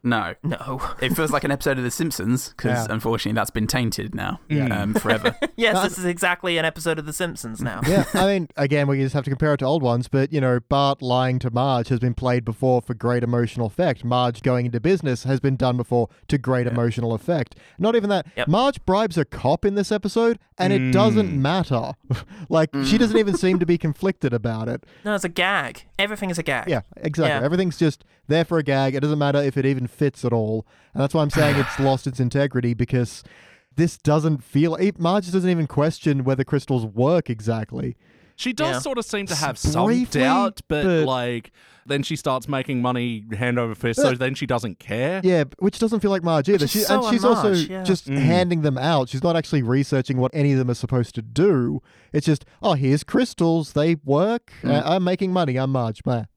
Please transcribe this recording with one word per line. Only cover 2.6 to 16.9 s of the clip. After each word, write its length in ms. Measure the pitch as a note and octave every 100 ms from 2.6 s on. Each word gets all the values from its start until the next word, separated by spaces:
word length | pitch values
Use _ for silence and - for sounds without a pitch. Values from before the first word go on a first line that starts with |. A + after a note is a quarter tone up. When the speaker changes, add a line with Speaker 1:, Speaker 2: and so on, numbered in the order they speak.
| B2+ B2 A2
Speaker 3:
Yeah. 60 |
Speaker 1:
unfortunately 420 | A2 A2+ A#2 -
that's 140 | A2+ G2
been 180 | A#2 A2
tainted 480 | B2+ A#2 - G#2
now, 240 | A2 F#2+ - -
Speaker 4:
Mm. 200 | D3+ C3
Speaker 1:
um, 240 | G#2 G2+
forever. 400 | G#2+ - - - -
Speaker 2:
<laughs> 160 | - -
Yes, 180 | A3+ F#3
Speaker 3:
No. 60 |
Speaker 2:
this 120 | F#3+ F#3
is 80 |
exactly 540 | F3+ F3 F3+ F3 F#3 E3+
an 80 | D#3+
episode 320 | D#3+ E3 D#3
of 80 | D3+
The 60 |
Simpsons 480 | - F3+ - A#2 A2
now. 180 | B2 F#2+ B2+
Speaker 3:
Yeah, 160 | F#3+ -
I 140 | F#3+ F#3+
mean, 220 | G3 D#3+ -
again, 300 | C#3+ D3 C#3+
we 140 | C#3
just 140 | C3+
have 100 | D3
to 60 | C#3
compare 240 | C3+ D3+
it 40 | C#3+
to 60 |
old 180 | C3 D#3+
ones, 260 | B2+ A#2+ A#2+
but, 220 | C3+ C3+
you 120 | D#3
know, 160 | C3 B2 -
Bart 320 | C#3 C#3+ C#3
lying 380 | B2+ B2 B2+ B2+
to 120 | B2+
Marge 380 | A#2+ C3+ B2+ A#2
has 120 | B2
been 120 | B2
played 320 | A#2 B2+ B2
before 380 | A2+ A2+ C3 B2
for 100 | -
great 300 | A2+ A#2+ B2
emotional 440 | A#2+ A#2+ A#2+ B2 A2+
effect. 380 | - F3 A#2+
Marge 380 | A#2+ B2 B2 A2+
going 240 | C#3 B2 B2
into 120 | A#2
business 440 | D#3 F#3+ C#3 A#2+
has 160 | B2+ C3+
been 160 | C#3 C3+
done 220 | B2+ B2
before 300 | A#2 B2 A#2+ _ -
to 80 | C#3+
great 300 | B2 B2+ B2
Speaker 1:
Yeah. 60 |
Speaker 3:
emotional 420 | A#2 A#2